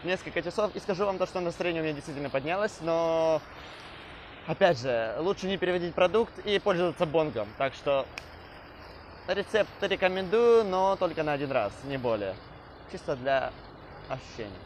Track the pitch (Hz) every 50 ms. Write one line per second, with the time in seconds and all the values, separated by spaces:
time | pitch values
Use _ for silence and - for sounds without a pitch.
0 | - 165 185 185 - 156 147 170 165 170 170 - 208 202 - 196 - - 202 165
1 | 202 202 190 185 185 180 - 185 180 170 165 - 185 175 170 170 160 156 151 143
2 | 143 - 151 135 147 139 - 139 131 151 170 190 208 214 - - 156 165 165 165
3 | 165 165 165 165 160 160 160 151 - - - - - - - - - - - -
4 | - - - - - - - - - - 156 - 196 185 165 123 117 135 123 117
5 | 113 113 107 123 156 185 196 - - 185 196 190 - 180 180 180 170 175 160 -
6 | 190 180 175 220 233 - - - - - 202 196 - 202 190 170 180 175 151 -
7 | 175 160 139 165 156 151 127 117 104 101 107 - 135 135 - - - 147 143 139
8 | 127 - - - - - - - - - - - - - - - - - - -
9 | - - - - - - 180 190 196 - - 214 196 - - - - 196 196 180
10 | 190 185 185 190 190 180 180 226 240 233 233 226 226 196 185 185 190 190 196 185
11 | 190 175 156 156 156 151 147 139 143 139 135 127 110 101 - - - 139 139 135
12 | 123 123 113 107 101 95 92 - - - - - - - - - - - - 185
13 | - - 151 127 123 135 135 135 127 127 - - - - - - - - - -
14 | - - 131 127 - - - - 113 104 95 92 92